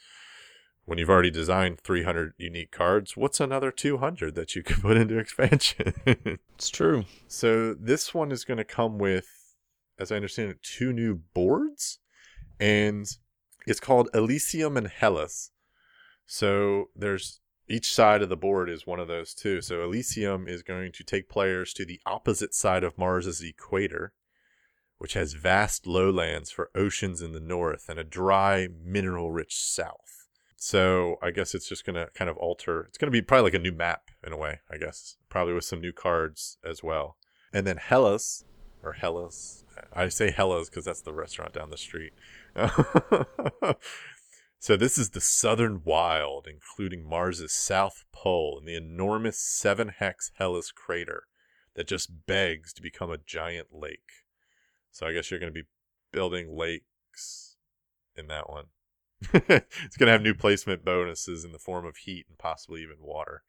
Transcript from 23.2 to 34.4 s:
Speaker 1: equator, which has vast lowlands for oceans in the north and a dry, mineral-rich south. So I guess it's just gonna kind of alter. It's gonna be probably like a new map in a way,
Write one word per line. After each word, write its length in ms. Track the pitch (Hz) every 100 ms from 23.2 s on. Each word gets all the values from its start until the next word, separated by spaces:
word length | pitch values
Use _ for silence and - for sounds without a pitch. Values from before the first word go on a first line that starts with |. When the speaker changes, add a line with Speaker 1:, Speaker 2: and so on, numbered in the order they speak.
| 90 80
Speaker 1:
equator, 720 | 85 - - 98 98 80 92 _ _ _ _ _ _ _ _ -
which 160 | - 107
has 180 | 80
vast 520 | 76 87 95 104 - 90
lowlands 640 | 90 95 92 82 80 76
for 220 | - 87
oceans 480 | - 98 - 98 85
in 120 | 85
the 80 | 80
north 480 | 80 87 85 78 -
and 100 | 82
a 60 | 78
dry, 640 | 90 95 98 98 98 92 85 85
mineral-rich 680 | 101 95 90 85 82 78 -
south. 640 | - - 82 - _ - _ _ _ _
So 600 | - 101 92 92 87 82
I 100 | 90
guess 220 | 85 92
it's 140 | 92 -
just 180 | 87 -
gonna 220 | 87 82 -
kind 140 | 90
of 80 | 80
alter. 460 | 85 87 - 80
It's 140 | 85 -
gonna 140 | 147
be 100 | 120
probably 220 | 92 131
like 100 | 104
a 60 | 90
new 140 | 87
map 380 | 82 85 82 - - 80
in 60 |
a 60 |
way, 240 | 78